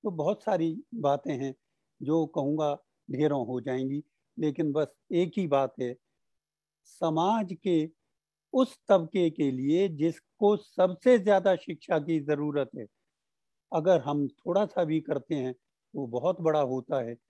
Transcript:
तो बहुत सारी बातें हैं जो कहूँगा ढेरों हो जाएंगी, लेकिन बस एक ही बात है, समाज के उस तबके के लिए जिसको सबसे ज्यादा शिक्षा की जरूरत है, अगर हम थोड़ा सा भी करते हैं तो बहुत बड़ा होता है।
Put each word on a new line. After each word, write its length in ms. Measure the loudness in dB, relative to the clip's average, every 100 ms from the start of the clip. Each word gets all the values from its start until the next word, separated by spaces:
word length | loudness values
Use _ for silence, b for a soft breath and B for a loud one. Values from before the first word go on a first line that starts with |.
तो 60 | -6
बहुत 320 | -2 -2 -2
सारी 400 | -2 0 -2 -4 -10
बातें 420 | -4 0 0 -2 -4
हैं 180 | -6 -8 _ _ _ _
जो 240 | 0 0 0
कहूँगा 480 | -2 -2 0 -2 -4 _ _ -8
ढेरों 380 | 0 0 0 -2
हो 140 | -6
जाएंगी, 420 | -4 -4 -4 -6 -10 _ _ -4
लेकिन 340 | -4 0 -2
बस 160 | 0 -4 _ _
एक 200 | 0 0 0
ही 100 | 2
बात 280 | 2 0 -4
है, 140 | -6 -6 _ _ _ _ _ _ _ _
समाज 720 | _ -4 -2 2 2 0 -2 -6
के 280 | 0 0 0 _ _ _ _ _ _
उस 260 | 0 0 -2 2
तबके 400 | 2 4 0 0
के 200 | 2 -2
लिए 380 | 0 0 2 0
जिसको 680 | 0 -2 -2 _ _ 2 2
सबसे 600 | -4 0 0 2 4 4
ज्यादा 380 | 6 4 4 0
शिक्षा 420 | -2 -12 -2 -2
की 220 | 0 -2
जरूरत 500 | 0 -2 0 -2 -4 -8
है, 100 | -16 _ _ _ _ _ _ _ _
अगर 280 | 0 4 2
हम 260 | 2 -2 -2
थोड़ा 360 | _ -2 0 0
सा 180 | -2
भी 160 | 0 -2
करते 340 | -2 -6 -4
हैं 200 | -4 -4 -8 _ _ _
तो 120 | -10 -6
बहुत 340 | -4 -2 0
बड़ा 200 | 0 0
होता 400 | 0 -4 -4 -4
है। 160 | -4 -10